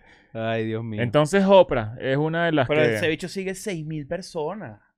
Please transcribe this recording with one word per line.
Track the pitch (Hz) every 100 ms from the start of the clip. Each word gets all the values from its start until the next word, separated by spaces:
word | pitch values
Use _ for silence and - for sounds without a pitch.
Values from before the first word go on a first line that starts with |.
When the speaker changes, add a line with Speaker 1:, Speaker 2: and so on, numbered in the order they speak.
| _ _ _
Speaker 1:
Ay, | 113 113 113 110
Dios | 110
mío. | 113 107
Speaker 2:
Entonces | 120 147 151 196 190
Oprah | 196 - 127 107 120
es | 127 135
una | 156 165 170
de |
las | 151 120
Speaker 3:
Pero | 151
Speaker 2:
que | 151 107
Speaker 3:
ese | 160
bicho | 156 180
sigue | 196 185
seis | 190 214 170 151
mil | 156 139
personas. | 175 180 170 151 208 135 104 _